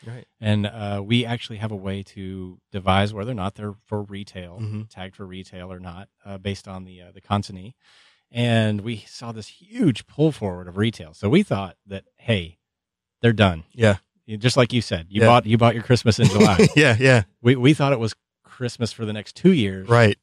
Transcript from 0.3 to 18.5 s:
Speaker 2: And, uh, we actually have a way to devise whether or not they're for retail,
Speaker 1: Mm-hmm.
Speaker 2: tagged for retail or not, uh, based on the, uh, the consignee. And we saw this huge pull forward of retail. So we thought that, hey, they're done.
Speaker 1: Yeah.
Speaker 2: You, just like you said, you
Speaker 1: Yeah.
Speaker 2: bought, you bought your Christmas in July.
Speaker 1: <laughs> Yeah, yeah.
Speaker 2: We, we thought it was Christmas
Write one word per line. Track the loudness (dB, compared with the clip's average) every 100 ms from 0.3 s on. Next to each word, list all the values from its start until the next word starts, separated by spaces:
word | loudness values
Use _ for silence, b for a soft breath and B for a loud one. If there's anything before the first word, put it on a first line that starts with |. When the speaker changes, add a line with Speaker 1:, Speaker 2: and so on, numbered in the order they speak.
| _
Speaker 2:
And, | -2 0 -2
uh, | -6 -8 -8
we | -2 -2
actually | -2 -6 -10 -10
have | -10
a | -8
way | -8 -8
to | -10 -14 -14 -12 -14 -18 _
devise | -4 0 2 0
whether | -2 -8
or |
not | -6 -8
they're | -8 -12 -14 _
for | -10
retail, | -8 -12 -14 -14 -16 -12
Speaker 1:
Mm-hmm. | -10 -10 -12
Speaker 2:
tagged | -16 -18 -16
for | -16
retail | -16 -16 -16 -16
or | -16
not, | -16 -18 -20 _
uh, | -18 -12
based | -10 -10 -12
on | -16
the, | -18 -20
uh, | -20
the | -20
consignee. | -4 -4 -4 -12 -18 -20 b b b b b
And | -4 0 2 0 -2
we | -6 -10 -14
saw | -18 -16
this | -14 -18
huge | -20 _ -2 0 0 -6
pull | -2 -2
forward | -2 -6 -8 -10
of | -4
retail. | -4 -4 -14
So | -6 0
we | 2
thought | 2 -4 -6 -14 _
that, | -16 -16 _
hey, | -4 -2 -4 -14 _ _ _ _ _ _
they're | 0
done. | 2 2 0 -10
Speaker 1:
Yeah. | 0 2 2 _ _ -16
Speaker 2:
You, | -4
just | 0 2
like | 2
you | 0
said, | -2 -6 -6
you | 2
Speaker 1:
Yeah. | 6
Speaker 2:
bought, | 6 4
you | 2
bought | 2
your | 2
Christmas | 0 2 2 2
in | 4
July. | 6 6 6 4
Speaker 1:
<laughs> | 6
Yeah, | 4 6
yeah. | 6 4 2 _
Speaker 2:
We, | 2 4
we | 4
thought | 4 2
it | 0
was | -2 -8 _ _
Christmas | _